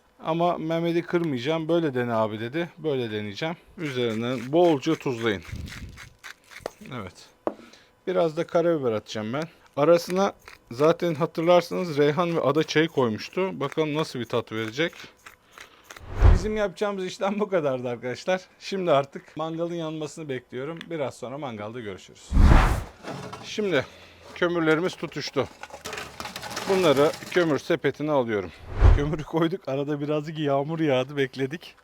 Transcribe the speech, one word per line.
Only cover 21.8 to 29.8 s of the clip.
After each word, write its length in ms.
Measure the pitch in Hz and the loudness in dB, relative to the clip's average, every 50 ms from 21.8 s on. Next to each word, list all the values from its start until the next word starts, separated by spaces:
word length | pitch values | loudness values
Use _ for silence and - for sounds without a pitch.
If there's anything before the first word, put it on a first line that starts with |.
görüşürüz. 480 | 113 104 95 85 - - - - - - - - - - - - - - - - - - - - - - - - - - - - - | -10 -10 -12 -12 -14 -20 -20 -18 -6 2 6 8 10 10 10 8 8 6 0 -2 -6 -10 -16 -18 -14 -14 -12 -12 -12 -14 -16 -16 -14
Şimdi 420 | - - - 214 196 170 135 - - - - - - - - - - - | -10 -4 -2 0 2 2 0 0 -2 -8 -20 -20 -20 -20 -20 -20 -14 -6
kömürlerimiz 600 | - 180 175 175 175 165 156 160 156 175 180 - | -2 -2 0 0 2 2 4 2 2 2 -2 -4
tutuştu. 520 | - - 156 - 151 139 - - 143 120 - - - - - - - - - - - - - - - - - - - - - - - - - | -6 -10 -10 -8 -8 -8 -6 -2 -2 -2 -2 -4 -16 -18 -18 -16 -14 -12 -12 -10 -10 -12 -12 -12 -12 -12 -12 -12 -12 -12 -10 -10 -6 -2 0
Bunları 420 | 196 190 185 160 139 135 143 160 - - - - | 2 4 6 6 6 6 6 4 2 -2 -8 -2
kömür 280 | - 185 175 165 147 127 | 0 2 2 2 2 0
sepetine 520 | - - 175 147 - 143 131 - 147 151 | 0 0 -2 0 0 -2 -2 -2 -2 0
alıyorum. 420 | 151 139 123 117 113 101 90 87 - - - - - - - - - | 2 0 2 2 0 -2 -2 -4 -10 -14 -14 -8 0 6 8 8 8
Kömürü 260 | - 143 151 151 156 143 | 6 4 0 -2 -4 -6
koyduk. 440 | - - 160 165 165 170 190 - - | -2 0 0 0 0 -2 -4 -6 -6
Arada 320 | 135 139 | -4 -4